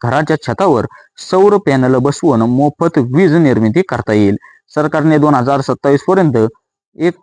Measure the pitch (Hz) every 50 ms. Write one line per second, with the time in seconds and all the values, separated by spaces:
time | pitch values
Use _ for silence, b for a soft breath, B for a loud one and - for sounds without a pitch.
0 | - 120 123 147 156 147 160 151 - - - - 196 185 143 113 104 110 B B
1 | B B B - - - - 185 196 202 208 196 - 151 135 131 131 127 131 127
2 | 127 143 139 - - 160 131 113 113 120 123 131 143 147 - - 165 165 - 151
3 | 123 123 127 156 196 165 151 170 160 139 120 110 113 110 107 175 185 - 127 117
4 | - - 107 107 104 98 104 - b b b b b b - 151 151 151 156 156
5 | 147 160 156 151 147 151 147 127 120 131 139 135 135 - 123 - - 139 139 143
6 | - - 185 190 180 151 120 117 110 110 - _ _ _ _ _ _ _ _ -
7 | 160 175 170 _